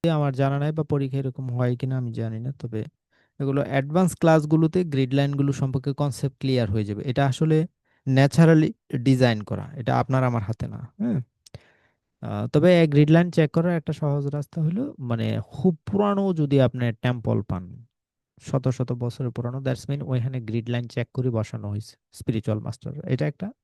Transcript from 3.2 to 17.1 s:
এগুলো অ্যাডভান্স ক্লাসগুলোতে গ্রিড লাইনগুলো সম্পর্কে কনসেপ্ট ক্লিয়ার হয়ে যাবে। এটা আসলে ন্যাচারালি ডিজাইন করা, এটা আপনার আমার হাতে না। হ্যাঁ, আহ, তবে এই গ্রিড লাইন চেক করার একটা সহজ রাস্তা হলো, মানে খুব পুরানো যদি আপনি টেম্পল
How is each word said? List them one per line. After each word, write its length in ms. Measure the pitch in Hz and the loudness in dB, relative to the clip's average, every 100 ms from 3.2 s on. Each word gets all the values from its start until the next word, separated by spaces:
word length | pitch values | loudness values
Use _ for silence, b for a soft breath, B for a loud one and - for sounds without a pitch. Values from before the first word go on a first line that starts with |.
| _ _ | _ _
এগুলো 220 | 139 139 | -2 -2
অ্যাডভান্স 540 | 139 139 139 160 185 - | 0 -2 0 2 0 2
ক্লাসগুলোতে 640 | 165 160 151 156 160 185 | 4 4 4 2 4 0
গ্রিড 300 | 175 135 131 | -2 0 0
লাইনগুলো 400 | 135 143 143 139 | 2 0 0 0
সম্পর্কে 400 | 135 135 131 135 | 0 -2 -4 -6
কনসেপ্ট 460 | 135 143 123 139 _ | -4 -4 -2 -6 _
ক্লিয়ার 320 | 135 131 110 | -2 0 0
হয়ে 140 | 110 101 | -2 -2
যাবে। 180 | 104 143 | -6 -4
এটা 200 | 131 139 | 0 0
আসলে 420 | 127 160 156 165 _ _ _ - | 2 2 2 0 _ _ _ 0
ন্যাচারালি 640 | 131 139 - 160 160 160 - _ 131 | 4 6 8 8 8 4 -2 _ -2
ডিজাইন 440 | 123 131 127 110 | 2 4 4 2
করা, 300 | 104 104 101 143 | -4 -8 -8 -8
এটা 240 | 117 127 | -2 0
আপনার 240 | 117 131 | 2 0
আমার 200 | 127 117 | 2 0
হাতে 240 | 101 113 120 | -4 -6 -6
না। 260 | 107 117 _ | -10 -14 _
হ্যাঁ, 240 | 226 180 120 _ _ b b b b b _ _ | -4 -2 -6 _ _ b b b b b _ _
আহ, 260 | - 104 113 | -8 -6 0
তবে 340 | 151 170 175 | 4 6 6
এই 60 | 165 | 6
গ্রিড 240 | 143 147 | 6 6
লাইন 200 | 160 175 | 6 6
চেক 200 | 165 151 | 2 2
করার 260 | - 170 170 | 2 0 -2
একটা 160 | - | -4
সহজ 340 | 151 151 143 143 | -4 -2 -2 -2
রাস্তা 340 | 147 139 - | -6 -8 -4
হলো, 340 | 156 185 285 320 | -2 -2 -6 -8
মানে 420 | 123 117 110 110 107 | -6 -4 -2 -4 -6
খুব 300 | - 190 165 - | 0 0 0 -4
পুরানো 480 | 196 208 196 196 | -2 0 0 0
যদি 280 | 170 143 139 | 0 2 4
আপনি 300 | 123 127 120 113 | 4 2 -4 -2
টেম্পল 400 | 127 | -2